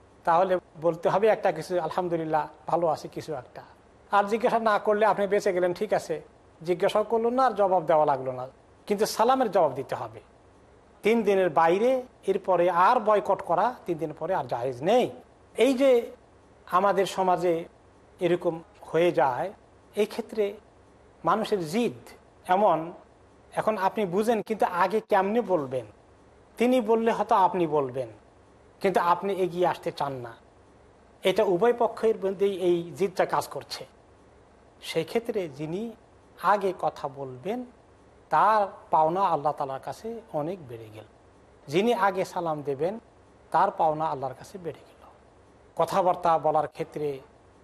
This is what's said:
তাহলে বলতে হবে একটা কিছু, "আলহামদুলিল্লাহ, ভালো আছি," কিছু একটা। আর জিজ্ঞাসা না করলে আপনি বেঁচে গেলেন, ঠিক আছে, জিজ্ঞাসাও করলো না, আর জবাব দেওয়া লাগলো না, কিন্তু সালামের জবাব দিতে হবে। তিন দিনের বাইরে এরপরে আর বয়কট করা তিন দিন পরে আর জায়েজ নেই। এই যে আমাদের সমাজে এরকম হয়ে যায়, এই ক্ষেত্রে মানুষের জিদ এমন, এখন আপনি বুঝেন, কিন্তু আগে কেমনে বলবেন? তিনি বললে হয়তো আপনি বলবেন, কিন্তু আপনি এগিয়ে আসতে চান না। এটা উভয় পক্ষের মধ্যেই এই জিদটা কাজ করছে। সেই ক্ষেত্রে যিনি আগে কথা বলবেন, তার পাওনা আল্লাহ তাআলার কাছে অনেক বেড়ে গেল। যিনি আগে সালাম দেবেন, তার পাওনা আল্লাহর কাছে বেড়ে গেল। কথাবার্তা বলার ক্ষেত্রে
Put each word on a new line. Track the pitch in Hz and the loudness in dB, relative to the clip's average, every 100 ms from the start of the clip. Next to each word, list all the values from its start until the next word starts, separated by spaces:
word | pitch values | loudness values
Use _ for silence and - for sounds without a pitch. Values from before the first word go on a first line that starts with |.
| _ _ | _ _
তাহলে | - 165 190 180 - 165 | 0 2 2 0 -4 -4
বলতে | 165 165 180 | -4 0 0
হবে | 180 220 | 2 2
একটা | 208 202 | 4 0
কিছু, | 160 151 180 | -2 -4 -4
"আলহামদুলিল্লাহ, | 160 190 180 170 160 156 151 - - | -2 -4 -2 -2 0 -2 -2 -8 -4
ভালো | 165 170 | 0 0
আছি," | 139 156 | -2 -6
কিছু | 156 160 | -12 -10
একটা। | 135 - - - - _ _ - | -10 -12 -20 -20 -20 _ _ -2
আর | 202 | 0
জিজ্ঞাসা | 202 220 226 226 | 2 0 0 2
না | 220 202 | 2 0
করলে | 214 208 214 | 2 2 2
আপনি | 185 202 | 2 0
বেঁচে | 202 208 | 0 0
গেলেন, | 180 180 | 0 0
ঠিক | 175 214 | -2 -2
আছে, | 185 - 151 - _ _ - | -2 -4 -10 -12 _ _ -10
জিজ্ঞাসাও | 160 175 196 208 | -4 0 0 0
করলো | 214 226 233 | 0 0 0
না, | 254 262 | 2 0
আর | |
জবাব | 202 196 185 160 | 2 2 2 4
দেওয়া | 156 151 | 4 4
লাগলো | 135 131 | 0 -2
না, | 127 131 - _ _ - | -8 -10 -16 _ _ -4
কিন্তু | 202 214 | -2 0
সালামের | - 226 262 233 | 2 2 2 2
জবাব | 185 151 | 2 2
দিতে | 131 127 120 | 0 -8 -8
হবে। | 113 117 - _ _ _ _ _ _ _ | -10 -14 -20 _ _ _ _ _ _ _
তিন | 202 233 | 0 2
দিনের | 202 190 180 | 2 2 2
বাইরে | 156 165 190 247 254 247 _ - | 4 4 4 2 0 -4 _ -4
এরপরে | 190 - 175 175 | -2 0 2 4
আর | 175 196 247 | 4 4 4
বয়কট | 208 208 202 185 | 2 2 2 -2
করা | - 170 226 247 - | 0 0 0 -4 -8
তিন | 156 | -6
দিন | 135 - | -6 -8
পরে | 165 180 | -4 -4
আর | 127 | -4
জায়েজ | 123 131 123 | -4 -6 -4
নেই। | 160 247 202 - - _ _ - | 0 2 0 -6 -20 _ _ 0
এই | 247 | 2
যে | 247 269 240 220 - _ _ _ - - | 4 4 4 0 -12 _ _ _ -20 -2
আমাদের | 180 202 190 180 | 0 2 2 0
সমাজে | - 185 175 180 165 175 _ _ _ _ - | 0 0 0 0 -2 -6 _ _ _ _ -4
এরকম | 175 175 175 165 - - | 0 0 -2 -6 -12 -20
হয়ে | - 160 175 | -4 0 2
যায়, | 156 143 123 180 - _ _ _ 208 | 2 2 0 -6 -10 _ _ _ -4
এই | 208 | -4
ক্ষেত্রে | - 214 220 202 214 - _ _ _ _ _ | -4 -8 -4 -4 -6 -20 _ _ _ _ _
মানুষের | 165 208 214 208 156 | -2 -2 0 -4 -2
জিদ | 208 214 127 - - _ _ - | -2 -2 -4 -18 -20 _ _ 0
এমন, | 185 208 156 170 196 - _ _ _ - | 4 4 2 -2 -14 -20 _ _ _ -10
এখন | - 220 214 | -4 -2 0
আপনি | 190 220 196 | -2 0 -2
বুঝেন, | 180 220 220 | 0 0 0
কিন্তু | - 214 240 | -2 -2 0
আগে | 170 185 214 - | 0 0 0 2
কেমনে | 202 190 233 | 2 2 0
বলবেন? | 196 175 131 127 110 - - _ - - _ - | 0 -2 -2 -8 -8 -18 -20 _ -20 -20 _ -2
তিনি | 240 254 | 2 2
বললে | 214 226 226 | 2 2 2
হয়তো | 208 208 220 | 0 2 4
আপনি | 185 185 160 | 4 2 0
বলবেন, | 147 131 131 117 - _ _ _ _ _ - | 0 -2 -6 -10 -12 _ _ _ _ _ -4
কিন্তু | 196 185 | 0 2
আপনি | 170 175 196 | 2 0 0
এগিয়ে | 190 180 175 170 | -2 -2 0 0
আসতে | 131 170 | 0 -6
চান | - 143 | -6 -6
না। | 131 120 113 _ _ _ _ _ _ _ _ | -8 -12 -18 _ _ _ _ _ _ _ _
এটা | 190 185 | 0 2
উভয় | 202 175 233 240 | 2 2 2 2
পক্ষের | 226 - 226 202 190 | 0 0 0 0 -2
মধ্যেই | 190 202 185 | 0 -2 0
এই | 185 175 170 135 | 2 0 -2 -4
জিদটা | 190 185 165 | -2 0 0
কাজ | 151 - | 0 -2
করছে। | 139 - - - _ _ _ _ - _ _ _ - | -8 -12 -14 -14 _ _ _ _ -20 _ _ _ -18
সেই | - 165 | -6 -6
ক্ষেত্রে | 160 233 233 214 170 | -2 -4 -4 -6 -6
যিনি | 131 156 185 233 214 _ - _ - | -8 -8 -8 -8 -14 _ -20 _ -4
আগে | 175 202 190 180 | 2 2 0 -2
কথা | 156 - 143 | -4 -4 -10
বলবেন, | 135 135 127 165 247 247 - _ _ _ _ - | -10 -12 -10 -8 -8 -10 -18 _ _ _ _ 0
তার | 156 196 220 190 - - | 4 4 4 0 -6 -2
পাওনা | 160 156 180 | 2 2 2
আল্লাহ | 190 156 147 | 0 0 -2
তাআলার | 139 135 135 | -4 -6 -8
কাছে | - - 226 233 - | -10 -12 -12 -14 -8
অনেক | 156 151 190 127 | -6 -4 -8 -12
বেড়ে | 117 110 | -16 -16
গেল। | 107 - _ _ - - - - | -18 -20 _ _ -20 -20 -20 -4
যিনি | 165 233 | 0 2
আগে | 220 196 190 170 | 2 2 0 -4
সালাম | 185 170 151 | -4 -4 -4
দেবেন, | 143 135 170 226 - _ _ _ - | -4 -4 -4 -6 -14 _ _ _ -2
তার | 165 196 | 2 2
পাওনা | 190 160 151 160 | 2 0 0 -4
আল্লাহর | 143 131 | -4 -8
কাছে | 127 - 196 | -10 -18 -14
বেড়ে | 165 - | -14 -14
গেল। | - - - - _ _ _ _ - - | -20 -20 -20 -20 _ _ _ _ -10 -4
কথাবার্তা | 160 190 180 175 170 160 | 0 2 2 2 2 2
বলার | 156 156 147 | 2 0 -2
ক্ষেত্রে | - 156 151 147 135 - _ _ _ | -6 -10 -6 -6 -8 -14 _ _ _